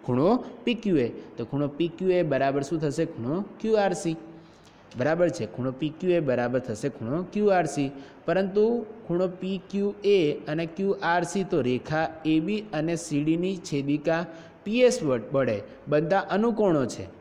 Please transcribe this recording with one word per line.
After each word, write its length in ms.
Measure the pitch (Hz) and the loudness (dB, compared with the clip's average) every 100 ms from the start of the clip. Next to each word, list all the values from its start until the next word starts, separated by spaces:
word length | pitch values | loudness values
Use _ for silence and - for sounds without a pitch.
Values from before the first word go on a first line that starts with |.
ખૂણો 420 | - 123 160 254 - - | 0 2 4 2 0 -6
પી 100 | - | -2
ક્યુ 240 | 226 208 165 | -2 2 2
એ. 120 | 135 | 2
તો 360 | - - - 117 | -4 -14 -10 -6
ખૂણો 220 | 139 143 | -2 -2
પી 200 | 143 170 | -2 -4
ક્યુ 220 | 165 185 | -2 0
એ 140 | 180 | 2
બરાબર 380 | 165 135 135 139 | 2 2 2 0
શું 180 | 139 165 | -2 -2
થશે? 260 | 151 139 160 | -2 -2 -4
ખૂણો 360 | - 113 165 | -4 -4 -4
ક્યુ 320 | 202 - 220 | -4 -6 0
આર 200 | 214 196 | 2 2
સી. 220 | 175 165 160 - - - - - - - 113 | 0 -4 -4 -8 -20 -20 -20 -20 -20 -16 -2
બરાબર 320 | 127 160 175 | 0 2 2
છે, 160 | - 107 | 0 -6
ખૂણો 260 | - 127 | -4 -4
પી 180 | 127 151 | -2 -4
ક્યુ 220 | 147 185 | -2 2
એ 80 | 175 | 2
બરાબર 400 | 151 123 120 127 | 2 0 2 0
થશે 300 | 123 107 147 | -2 -4 -4
ખૂણો 340 | - 110 147 | -6 -4 -4
ક્યુ 240 | 185 208 208 | -4 0 4
આર 180 | 185 160 | 4 2
સી. 260 | - 135 - - - - | 0 -2 -4 -16 -12 -2
પરંતુ 600 | 170 196 196 214 240 220 - - | 0 2 4 4 2 -4 -14 -4
ખૂણો 200 | 170 185 | 0 0
પી 340 | 180 185 190 - | -2 -6 -6 -4
ક્યુ 240 | 202 202 202 | -2 -2 0
એ 300 | 202 202 151 | 4 6 4
અને 320 | 147 - 151 165 | 0 -4 -4 -4
ક્યુ 300 | 165 196 196 | -2 0 0
આર 220 | 156 175 | 2 2
સી 200 | 170 202 | 2 -2
તો 180 | 190 175 | 0 2
રેખા 460 | 123 127 - 156 160 - 156 | 2 0 0 -2 -2 -2 2
એ 140 | 160 | 2
બી 240 | 160 214 - | 2 -4 -4
અને 220 | 156 156 170 | -4 -2 -4
સી 280 | - 147 | -2 -2
ડીની 340 | 151 165 180 185 | 0 0 0 -4
છેદિકા 680 | 170 143 139 147 151 165 165 - - - | -4 -4 0 0 0 -2 -2 -10 -20 -14
પી 180 | - 226 | -4 4
એસ 220 | 247 - | 4 4
વડ-, 200 | 151 127 110 | 0 0 0
વડે 280 | 139 123 104 - - - | 0 2 0 -4 -16 0
બનતા 320 | 147 160 190 | 0 4 0
અનુકોણો 680 | 180 180 226 214 208 156 123 | 2 0 2 2 2 4 0
છે. 220 | - 92 - | -4 -12 -16